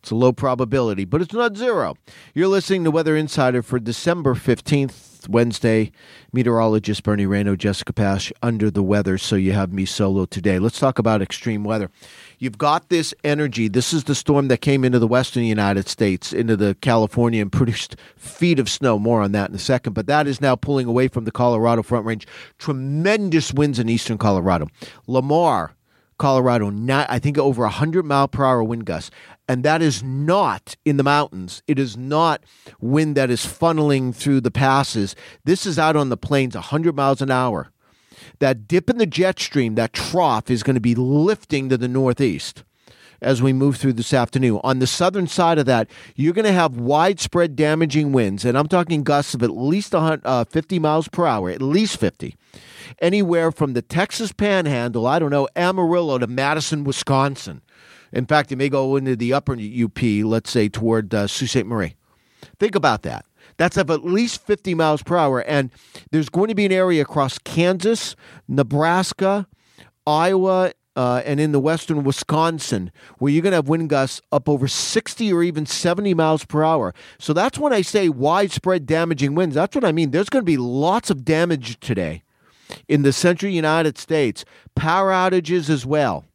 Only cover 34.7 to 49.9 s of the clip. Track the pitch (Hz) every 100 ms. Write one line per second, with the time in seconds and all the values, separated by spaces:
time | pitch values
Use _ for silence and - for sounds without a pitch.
34.7 | 135 139 110 98 - - - 143 185 202
35.7 | 160 156 151 135 120 - 143 131 107 -
36.7 | 147 165 143 139 135 135 127 127 92 -
37.7 | _ _ _ _ - - _ 139 123 104
38.7 | 175 - 240 208 143 185 - - 147 117
39.7 | 110 113 - - 175 160 110 - 123 120
40.7 | 131 113 120 127 143 175 214 - 143 135
41.7 | 127 123 127 131 120 135 71 - - -
42.7 | _ _ - - _ - 123 135 131 139
43.7 | 127 135 117 113 131 120 127 127 104 127
44.7 | 131 127 - 175 196 170 - 170 160 131
45.7 | 120 110 - - - 151 175 214 180 165
46.7 | 120 120 147 175 190 - 175 170 135 151
47.7 | 156 165 147 147 135 104 98 123 127 151
48.7 | 180 170 156 143 143 143 120 120 82 131
49.7 | 185 -